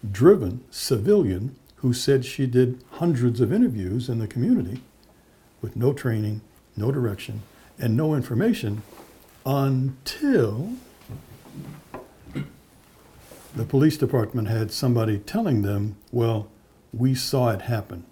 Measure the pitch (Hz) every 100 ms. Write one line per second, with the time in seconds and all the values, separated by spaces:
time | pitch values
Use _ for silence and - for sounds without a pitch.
0 | 107 98 139 202 104 120 - - - 117
1 | 117 208 131 90 113 - _ _ 131 123
2 | - 135 127 - 131 123 127 127 - -
3 | 170 139 123 113 113 185 240 113 92 110
4 | 120 117 110 - 139 240 90 117 - _
5 | _ _ _ _ _ _ 113 - 123 139
6 | 127 110 107 107 - _ _ - 107 139
7 | 120 101 - 107 104 - - - 127 110
8 | 156 151 123 117 214 233 110 104 - -
9 | - - - - 135 139 139 131 135 135
10 | - - 294 240 113 104 180 254 - -
11 | - - - - - - - - - -
12 | - - - - - - _ - - -
13 | - - - - - - 113 139 156 -
14 | 135 131 107 120 104 110 110 - 131 120
15 | 110 104 - 202 220 120 101 101 104 101
16 | - 120 117 110 101 - _ _ _ 110
17 | 131 131 - 139 123 101 - 117 98 90
18 | 85